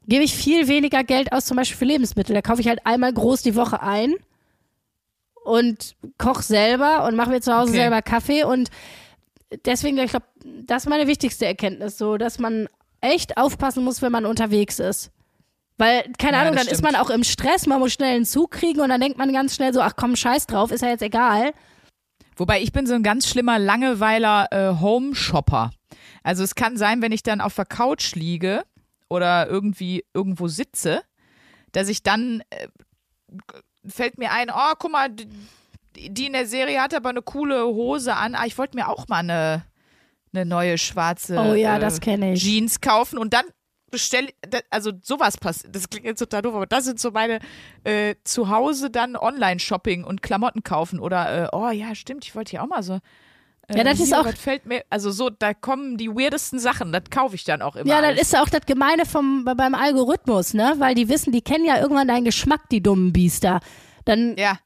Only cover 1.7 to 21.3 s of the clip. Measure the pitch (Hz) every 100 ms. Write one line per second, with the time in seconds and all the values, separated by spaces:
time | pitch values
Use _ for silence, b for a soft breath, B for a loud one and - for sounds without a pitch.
1.7 | - 254 294 240 208 190 208 208 240 233
2.7 | 214 226 247 247 233 226 262 247 220 233
3.7 | 220 196 208 247 370 _ _ _ _ _
4.7 | _ _ _ _ _ _ _ - 226 240
5.7 | 214 - - - - 247 254 - 214 220
6.7 | 254 285 311 247 226 233 254 240 233 240
7.7 | 233 240 226 - 233 254 294 262 254 240
8.7 | B B B B B _ _ - - -
9.7 | 247 294 269 254 247 - _ - - -
10.7 | 240 277 294 285 285 247 - 202 190 202
11.7 | 185 208 - 214 208 233 - 226 220 220
12.7 | _ _ _ 247 339 - - 262 - 269
13.7 | 254 254 240 247 233 214 226 220 208 202
14.7 | - 160 - - _ _ _ _ _ _
15.7 | - 220 240 - 247 285 269 320 285 247
16.7 | - 302 254 262 233 240 - 262 359 294
17.7 | 269 254 - 262 240 226 277 339 - 339
18.7 | 302 269 254 269 262 269 269 269 - 262
19.7 | 254 214 - 247 240 247 285 - 208 226
20.7 | 240 240 240 214 226 247